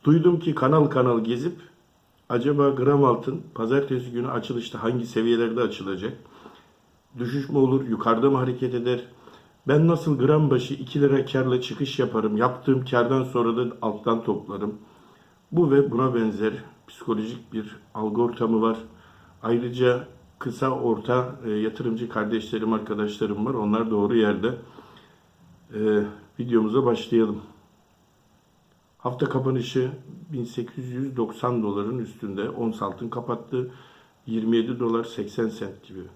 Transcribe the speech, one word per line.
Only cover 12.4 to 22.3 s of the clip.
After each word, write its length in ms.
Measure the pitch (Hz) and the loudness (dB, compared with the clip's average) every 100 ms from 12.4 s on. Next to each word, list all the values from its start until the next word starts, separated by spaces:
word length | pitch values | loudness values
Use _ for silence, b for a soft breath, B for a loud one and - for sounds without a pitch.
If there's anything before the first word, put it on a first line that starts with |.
| 123 131 - 131 | 0 0 0 0
kardan 380 | 127 123 120 131 | 2 2 4 2
sonra 340 | 127 123 117 117 | 0 0 2 0
da 200 | 123 - | -2 -4
alttan 420 | 113 104 117 113 | -6 -2 0 0
toplarım? 500 | 113 98 - 98 104 104 b b b b b b _ | 0 -4 -4 -8 -6 -8 b b b b b b _
Bu 180 | 160 160 | 2 6
ve 200 | 139 139 | 6 4
buna 240 | 117 131 | 2 2
benzer 380 | 120 110 95 110 - - - - | 2 0 0 -2 -4 -14 -20 -20
psikolojik 640 | - - 107 110 120 - | -14 -4 -4 -4 -10 -10
bir 240 | 110 104 - - | -10 -10 -14 -16
algı 280 | 110 110 107 | -6 -4 0
ortamı 380 | 120 120 113 113 | 0 0 0 2
var. 180 | 113 110 - B B B B B | 2 0 -8 B B B B B
Ayrıca 680 | 113 120 123 123 127 123 151 - _ _ | -2 -2 -2 2 2 2 -4 -18 _ _
kısa, 320 | 131 110 131 | -10 -2 -2
orta, 680 | 127 123 107 107 123 127 - 117 | 0 0 -2 2 0 0 -6 -4
e, 40 | |
yatırımcı 580 | 107 110 107 120 113 117 | -2 -2 -4 -4 -4 -4
kardeşlerim, 640 | 110 107 | -4 -2